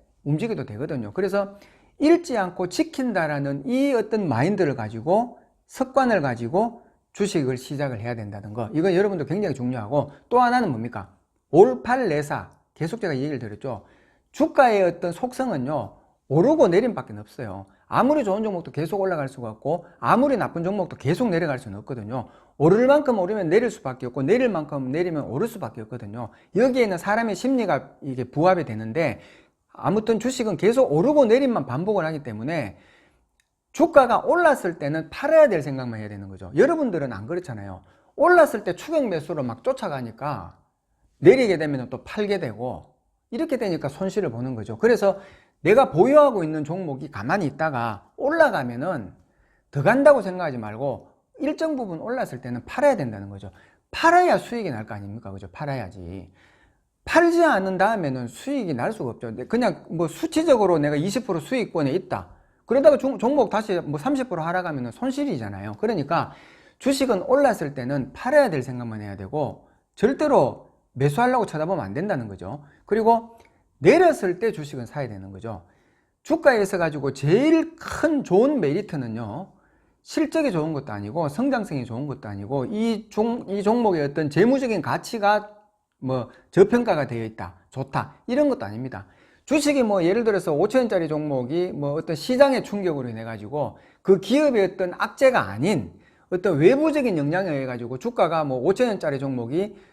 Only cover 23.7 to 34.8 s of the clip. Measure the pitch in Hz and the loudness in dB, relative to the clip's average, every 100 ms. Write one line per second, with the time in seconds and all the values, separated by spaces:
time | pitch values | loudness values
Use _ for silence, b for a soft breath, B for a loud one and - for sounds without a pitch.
23.7 | - 135 123 123 131 135 226 254 190 101 | -4 -10 -8 -8 -4 2 2 2 0 -4
24.7 | 143 127 143 180 156 110 120 - - 127 | -6 -4 -4 -2 -4 -6 -4 -4 -6 -10
25.7 | - 107 123 104 107 117 b b 180 254 | -12 -12 -12 -12 -12 -14 b b 2 2
26.7 | 254 226 175 190 214 233 185 247 269 208 | 4 0 0 -2 -2 -2 -2 -2 0 0
27.7 | 143 - - 143 127 123 - 175 185 151 | -2 -4 -12 -10 -6 -6 2 2 2 0
28.7 | 107 110 113 156 101 B B B _ _ | -6 -6 -2 -2 -4 B B B _ _
29.7 | - 220 214 214 226 240 262 220 170 175 | -6 -2 0 0 0 -2 -4 -4 0 2
30.7 | 262 262 147 233 302 247 233 277 214 139 | 4 2 4 4 4 6 4 4 0 -4
31.7 | 123 185 202 156 156 143 107 117 165 110 | -4 -2 -2 -2 -4 -8 -8 -6 -6 -6
32.7 | - b b b b _ _ _ _ _ | -10 b b b b _ _ _ _ _
33.7 | - 330 311 247 214 - 330 339 269 190 | 0 4 6 6 2 2 2 4 2 -2
34.7 | 170 | -4